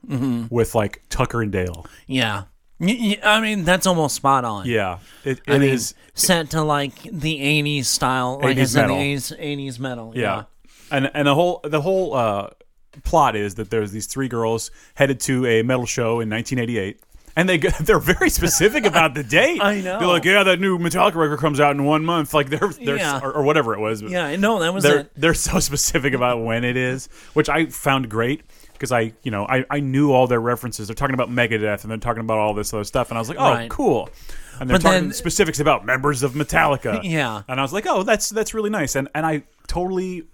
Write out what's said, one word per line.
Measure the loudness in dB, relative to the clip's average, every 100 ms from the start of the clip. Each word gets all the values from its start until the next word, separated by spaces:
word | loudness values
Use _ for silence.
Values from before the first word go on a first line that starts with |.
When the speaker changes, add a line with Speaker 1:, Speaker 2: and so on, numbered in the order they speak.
| -6
Speaker 1:
Mm-hmm. | -4 -2 -2 -2
Speaker 2:
with, | 0 2 2
like, | -2 -4 _
Tucker | -2 -2 0
and | -2
Dale. | -2 -4 -6 -16 -20 -6
Speaker 1:
Yeah. | -2 -2 -4 -10 _ _ -4
Y-, | -2 0
y-, | 0 0
I | 2 2
mean, | 2 -2 2
that's | 2 2
almost | 2 0 0
spot | 2 2 2
on. | -4 -2
Speaker 2:
Yeah. | 0 -2 -6 -14 -10 -6
It, | -6 2
Speaker 1:
I | 4
Speaker 2:
it |
Speaker 1:
mean, | 4
Speaker 2:
is. | 2 -4 -10 -20
Speaker 1:
set | -4 2 2 2
to, | -2
like, | 0 0 -2 -8
the | -12 -6 -4 -2
eighties | 0 2 0 -2 -2
style, | 0 0 0 -2 0
like | 0
I |
Speaker 2:
Eighties | 2 2
Speaker 1:
said, | 2
Speaker 2:
metal. | 2 2
Speaker 1:
the |
eighties, | 0 -2 -6 -8
eighties | -8 -6 -8 -8
metal. | -8 -8 -10 -4
Speaker 2:
Yeah. |
Speaker 1:
Yeah. | -2 -4 -8 _ -20 _ -4
Speaker 2:
And, | -2 -2
and | 0 2
the | 4
whole, | 2 -2
the | -2 -2
whole, | 0 0 0
uh, | 0 0 -2 -6 _ _ _ _ -10
plot | 0 4 4 2
is | -4 -6
that | -4
there's | -2 -2
these | -6 -8
three | -4 -4
girls | -2 -2 -2 -4 -14 -20 0
headed | 0 0
to | 0 0 2
a | 2
metal | 2 0 -2
show | -2 -2 -2
in | -2
nineteen | -4 -4 -4
eighty-eight. | -2 -2 -4 -8 _ -20 -8 -2
And | 2
they | 2
go, | 2 -2
<laughs> |
they're | 2 2
very | 4 2 2
specific | 2 0 4 2 4 2
about | 4 2
the | 0
date. | 0 2 4 2
Speaker 1:
<laughs> |
I | 0 0
know. | -2 -2
Speaker 2:
They're | 2
like, | 2 4
"Yeah, | 4
that | 6 4
new | 2 0
Metallica | 0 2 2 4
record | 0 2
comes | 0 4
out | 4 4
in | 2
one | 2
month." | 2 0 2
Like, | 0 0
they're, | 0 -2 -2
they're | -4 -2
s- |
Speaker 1:
Yeah. | 0 -2
Speaker 2:
or, | -4
or | 0
whatever | 2 4 2 0
it |
was. | -2 -4
Speaker 1:
Yeah, | -4 -4 -4 0
no, | 0 2
that | 0
was | 2
Speaker 2:
They're, | 4 4
Speaker 1:
it. | 0 0
Speaker 2:
they're | 2 2
so | 0 -2
<laughs> |
specific | -2 -2 0 0 0 0
about | 0 0
when | -2 -2
it | -2 -2
is, | -2 -4 -10 -20 -4
which | 0 2
I | 2 -2
found | -2 0 0 0
great | -2 -2 -4 -8 -20 -20 -10
'cause | -2
I, | 0 0 -4
you | -6
know, | -4 -2
I, | -2 -2
I | -4
knew | 0 2 4
all | 4 4
their | 2
references. | 0 -4 -6 -10 -10
They're | -4
talking | -2 -2
about | -2
Megadeth | 0 0 0 -2 -4
and | -6
they're | -8
talking | -4 -4
about | -2 0
all | 0 -2
this | -4
other | -6
stuff, | -4 -4 -4
and | -4
I |
was | -6
like, | 0
"Oh, | 2
Speaker 1:
Right. | 2 -2
Speaker 2:
cool." | -2 0 0 -2 -12 -14 -12 -14 -10
And | 0
they're | 4
Speaker 1:
But |
Speaker 2:
talking | 4 2 0
Speaker 1:
then |
Speaker 2:
specifics | -4 -4 0 0 2
about | 2 2 2
members | 0 0 0
of | -2
Metallica. | -2 -2 0 2 0 -2 -4
Speaker 1:
<laughs> |
Yeah. | -2 -2 -2 -4 -8
Speaker 2:
And | -4
I |
was | -2
like, | -4 -2
"Oh, | -2
that's, | 2 0 0
that's | -4 -4 -4
really | -4
nice." | -2 -2 -2
And, | -4
and | -4 -2
I | -4 -8 _ -8
totally | -4 -2 -2 -4 -8 -14